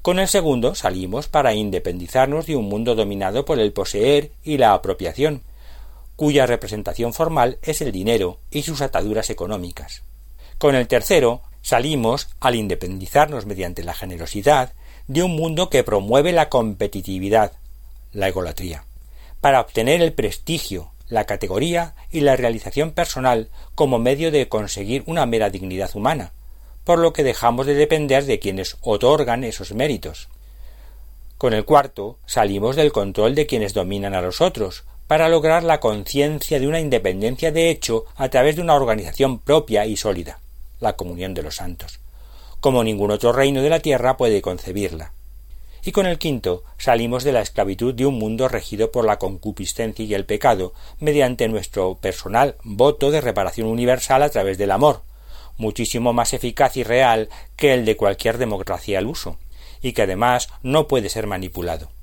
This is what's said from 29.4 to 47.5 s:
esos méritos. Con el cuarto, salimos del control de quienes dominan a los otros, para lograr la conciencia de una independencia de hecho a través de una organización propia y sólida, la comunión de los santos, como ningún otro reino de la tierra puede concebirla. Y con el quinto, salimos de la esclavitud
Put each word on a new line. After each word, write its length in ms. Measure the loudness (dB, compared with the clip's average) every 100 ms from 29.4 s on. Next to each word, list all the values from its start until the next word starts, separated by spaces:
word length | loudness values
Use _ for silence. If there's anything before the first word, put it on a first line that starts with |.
esos 300 | -4 -8 -8
méritos. 560 | -2 0 -2 -6 -12 -16 -18 -20 -16 -16 -16 -20 -18 -18 -16 -18 -2
Con 160 | 0
el 120 | 0 4
cuarto, 520 | 4 4 -8 -12 -12 -4
salimos 500 | 2 2 2 0 2
del 160 | 2
control 440 | 2 -2 2 2 2
de 100 | 0
quienes 300 | 0 -2 -2
dominan 400 | -2 -4 -2 -2
a 60 |
los 200 | -4 0
otros, 440 | 0 0 -6 -6 -16 -18 0
para 240 | 2 4
lograr 340 | 4 4 2
la 160 | 4 2
conciencia 800 | 2 0 -2 0 0 0 -2 0
de 80 | 0
una 120 | 0
independencia 720 | 0 2 0 0 -2 0 0
de 180 | 2 2
hecho 360 | 0 -2 -4 -4 -6
a 140 | 2
través 260 | 4 4 2
de 80 |
una 100 | 2
organización 640 | 4 4 0 -2 0 0 0
propia 480 | 4 4 4 0 0
y 120 | -2
sólida, 420 | -2 -4 -6 -14 -18 -16 -16 -4
la 140 | -4
comunión 420 | -4 -8 -8 -8 -6
de 80 |
los 140 | -8 -8
santos, 420 | -8 -8 -12 -14 -16 -18 -18 -18 -14 0
como 240 | 2 4
ningún 280 | 2 0 0
otro 220 | 2 2
reino 280 | 4 2 4
de 80 | 2
la 120 | 2
tierra 360 | 2 2 2 2
puede 240 | 2 2
concebirla. 720 | 0 -6 -6 -4 -4 -6 -12 -16 -18 -18 -16 -16 -16 -10 -2
Y 60 |
con 140 | 0 0
el 120 | 0
quinto, 460 | -2 -2 -2 -4 -6 -4
salimos 480 | 2 2 2 0 2
de 80 |
la 80 | 0
esclavitud 520 | 0